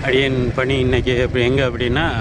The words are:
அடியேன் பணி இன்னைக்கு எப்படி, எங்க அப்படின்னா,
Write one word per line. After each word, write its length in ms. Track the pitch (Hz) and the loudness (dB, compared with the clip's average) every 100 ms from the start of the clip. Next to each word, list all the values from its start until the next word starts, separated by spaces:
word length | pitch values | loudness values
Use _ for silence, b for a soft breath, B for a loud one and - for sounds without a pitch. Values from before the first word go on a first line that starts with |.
அடியேன் 480 | 135 127 139 131 123 120 | 0 0 0 0 0 0
பணி 220 | 131 135 | 0 0
இன்னைக்கு 400 | 123 127 120 123 | 2 0 0 0
எப்படி, 260 | 123 127 | 0 0
எங்க 220 | 120 135 131 | 0 2 0
அப்படின்னா, 440 | 117 123 127 165 120 | -2 -2 0 0 -2